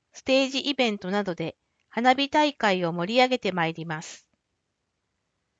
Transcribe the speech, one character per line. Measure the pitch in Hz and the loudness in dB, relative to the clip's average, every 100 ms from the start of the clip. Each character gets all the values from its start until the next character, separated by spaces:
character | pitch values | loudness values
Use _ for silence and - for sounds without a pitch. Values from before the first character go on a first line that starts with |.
| _ | _
ス | - | -10
テ | - 262 262 | 0 2 2
ー | |
ジ | 269 | -2
イ | 269 | -4
ベ | 269 247 | -2 -2
ン | 202 | -2
ト | 180 | -4
な | 202 | -4
ど | 202 | -4
で | - 160 - _ _ _ | -4 -6 -10 _ _ _
花 | - 247 | -2 2
火 | 262 277 | 2 2
大 | 311 302 | 2 2
会 | 277 214 185 175 | 2 0 2 0
を | |
盛 | 170 175 | -2 -2
り | 240 | 2
上 | 254 | 2
げ | 247 | 2
て | 202 | -2
ま | 180 160 | -2 -2
い | |
り | 165 | -2
ま | 165 156 | -8 -8
す。 | - - _ _ _ _ _ _ _ _ _ _ _ _ _ _ | -10 -18 _ _ _ _ _ _ _ _ _ _ _ _ _ _